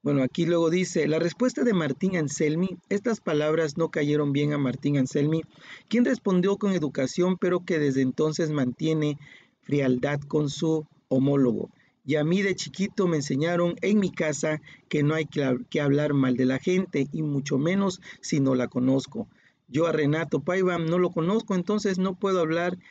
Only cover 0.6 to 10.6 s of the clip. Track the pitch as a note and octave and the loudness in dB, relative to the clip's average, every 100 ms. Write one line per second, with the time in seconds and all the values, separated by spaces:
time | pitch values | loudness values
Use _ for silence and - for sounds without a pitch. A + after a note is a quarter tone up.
0.6 | E3 F3+ F3+ E3+ D3 D#3+ E3+ - B3 C#4 | 2 2 0 0 0 0 0 0 -2 2
1.6 | B3 F#3+ D3+ C#3 F#3+ F#3 D3 - D3+ D#3 | 0 2 0 0 0 0 -2 0 0 2
2.6 | F#3 F3+ _ G3+ A#3+ A3 - D3+ D3+ D#3+ | -2 -4 _ -2 -2 -4 -2 0 2 0
3.6 | D#3 D3 E3 E3 D3 D3 C#3+ C#3 D3 D3 | -2 -2 -2 0 0 2 2 0 0 0
4.6 | C3+ C#3 C#3+ C#3+ C3 D3 D3 D#3+ D#3+ - | -2 -2 0 0 0 0 0 0 -4 -20
5.6 | - - _ A#3 B3 B3+ G#3 F3+ F#3 G3+ | -20 -20 _ 2 2 0 2 2 2 0
6.6 | G3+ F#3 D3+ - C3 - F3+ F3+ F#3 F3+ | 0 0 -2 -2 -4 0 0 2 0 0
7.6 | F3+ E3 C#3+ C3+ C3 B2 D#3 D3+ D#3+ D3+ | -2 0 2 2 0 0 0 0 -2 0
8.6 | B2+ B2 D#3 D#3 D3 D3 - - _ _ | -2 -2 -2 0 0 -4 -12 -20 _ _
9.6 | - C#3+ C3+ B2 C#3 D3 C#3+ D#3 D3 - | -2 0 2 0 0 -4 -2 -2 -2 -2